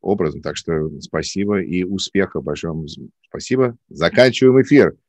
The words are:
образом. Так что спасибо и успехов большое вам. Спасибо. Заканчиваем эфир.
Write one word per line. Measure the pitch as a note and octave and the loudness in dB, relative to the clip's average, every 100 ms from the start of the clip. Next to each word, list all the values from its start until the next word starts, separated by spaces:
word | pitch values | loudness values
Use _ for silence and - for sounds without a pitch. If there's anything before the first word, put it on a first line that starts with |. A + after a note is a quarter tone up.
образом. | F#2 G2+ D#2+ D2 | -2 -4 -4 -8
Так | D2+ D2+ | -10 -10
что | - D#2+ D#2 C#2+ | -6 -4 -4 -10
спасибо | - D#2+ - F#2+ G2+ G2+ | -10 -8 -6 -6 -2 -2
и | F2 F2 | -2 -4
успехов | F#2 G2 - F#2+ F#2+ D#2 | -4 -6 -4 -2 -2 -4
большое | C2 D2 E2 | -8 -8 -8
вам. | D#2+ D2+ - - _ _ | -8 -10 -16 -20 _ _
Спасибо. | - - B2+ B2+ A#2+ _ | -16 -4 -2 -2 -4 _
Заканчиваем | - E2+ - B2+ A#2 C3 C3 | -4 0 4 4 6 4 6
эфир. | C3 C#3+ F2+ - | 6 6 6 2